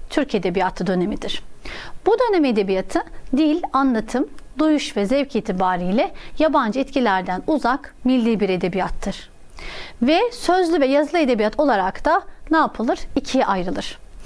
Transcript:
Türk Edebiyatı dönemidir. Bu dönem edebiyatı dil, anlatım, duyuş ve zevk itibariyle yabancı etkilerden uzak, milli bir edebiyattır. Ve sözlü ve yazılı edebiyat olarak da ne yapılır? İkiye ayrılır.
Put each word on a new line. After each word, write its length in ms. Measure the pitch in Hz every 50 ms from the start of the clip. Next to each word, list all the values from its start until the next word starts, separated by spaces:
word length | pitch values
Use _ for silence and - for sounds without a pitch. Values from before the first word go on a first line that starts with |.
| - -
Türk 240 | - - 277 - -
Edebiyatı 520 | 208 170 190 175 190 185 185 - - 185
dönemidir. 560 | 190 190 185 175 196 - - - - - - - - - - - - - - - - - - -
Bu 100 | 349 453 -
dönem 260 | 508 480 403 359 294
edebiyatı 580 | 262 233 214 196 190 190 185 190 - - 330 392 - - - - - -
dil, 260 | 254 320 302 302 349 339 - -
anlatım, 560 | 285 277 269 247 220 214 - - 247 302 - - - - - - -
duyuş 380 | 311 311 302 285 - - -
ve 100 | 214 202
zevk 300 | 196 254 285 277 190 -
itibariyle 760 | 226 - - 190 185 185 185 185 175 180 180 185 233 302 302 - - - - - -
yabancı 420 | 302 320 277 302 254 220 208 262
etkilerden 600 | 269 - - 285 247 214 190 190 185 185 - - -
uzak, 480 | - 320 277 - 233 254 - - - - - -
milli 360 | 247 262 254 226 233 226 190
bir 80 | 208 190
edebiyattır. 840 | 185 180 185 180 170 190 185 - - - - 196 190 - - - - - - - - - - - - - - - - - 233
Ve 180 | 247 311 349 466 480 -
sözlü 480 | - - - 349 370 370 320 330 349
ve 60 | 277
yazılı 320 | 254 269 285 302 285 - 349
edebiyat 420 | 311 247 247 208 208 214 - -
olarak 440 | 302 285 214 202 185 190 - - -
da 180 | 294 320 392 - - - - - -
ne 60 | 311
yapılır? 420 | 320 294 220 - - 226 247 349 - - - -
İkiye 300 | 285 - - - 262 262
ayrılır. 520 | - 196 190 175 185 - - - - - - - - - - -